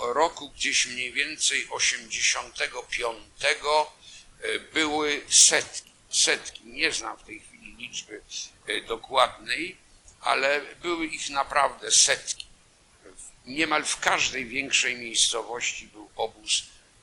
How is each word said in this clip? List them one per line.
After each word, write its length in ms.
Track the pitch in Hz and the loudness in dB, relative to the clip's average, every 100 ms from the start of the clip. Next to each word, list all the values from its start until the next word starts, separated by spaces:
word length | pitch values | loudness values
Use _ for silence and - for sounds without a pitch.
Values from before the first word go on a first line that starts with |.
| 120 | -2
roku 360 | 123 165 - 143 | 2 2 0 -14
gdzieś 360 | - 139 131 127 | -4 0 0 0
mniej 260 | 123 127 | -4 -6
więcej 560 | 120 143 151 - 139 120 | -2 -4 0 0 0 -2
osiemdziesiątego 1120 | 131 - 127 113 107 - 127 120 - 147 123 | -2 0 -2 -4 -2 0 0 -4 -4 -6 -6
piątego, 1080 | - - 117 113 - - 139 151 143 151 151 - - - - - | -8 -4 -4 -6 -12 -2 0 2 2 2 2 -4 -20 -20 -20 -10
e, 160 | 110 107 | -4 -4
były 680 | - 151 156 151 151 143 - | -2 0 2 2 0 -2 2
setki, 640 | - - 156 117 - - - - | 6 8 6 2 -6 -14 -18 -6
setki. 500 | - - 147 - - | 0 2 2 -2 -16
Nie 280 | 110 127 160 | -14 -2 -2
znam 260 | - 110 110 | -2 -6 -10
w 40 | |
tej 180 | - 107 | -14 -18
chwili 360 | - 117 110 107 | -18 -20 -20 -16
liczby, 460 | 120 - - 107 - - - - - | -12 -12 -12 -14 -12 -10 -10 -10 -4
e, 140 | 107 | -4
dokładnej, 1000 | - 113 - 131 120 - 107 123 175 185 _ - - - | -2 -6 0 4 4 4 -6 -4 -6 -10 _ -20 -20 -6
ale 380 | 123 131 135 147 143 - | 0 2 4 2 -2 -8
były 240 | 175 170 160 | -4 -4 -4
ich 240 | 151 - | -6 -6
naprawdę 600 | 143 135 139 135 123 107 | -2 0 2 2 0 2
setki. 560 | - - 135 - - - - _ _ _ _ - - - - - | 4 4 2 -2 -10 -12 -20 _ _ _ _ -20 -20 -20 -20 -8
Niemal 380 | 139 160 151 | -2 2 2
w 160 | 143 - | 0 0
każdej 460 | - 180 139 131 120 | 2 2 2 -2 -6
większej 500 | 127 139 - 131 123 | -6 0 2 2 -2
miejscowości 880 | 117 113 - 117 107 120 - - 110 | -4 2 2 2 -4 -6 -6 -6 -12
był 240 | 107 104 - | -18 -14 -6
obóz, 460 | 113 107 107 - - - _ _ | -6 -6 -4 -4 -4 -14 _ _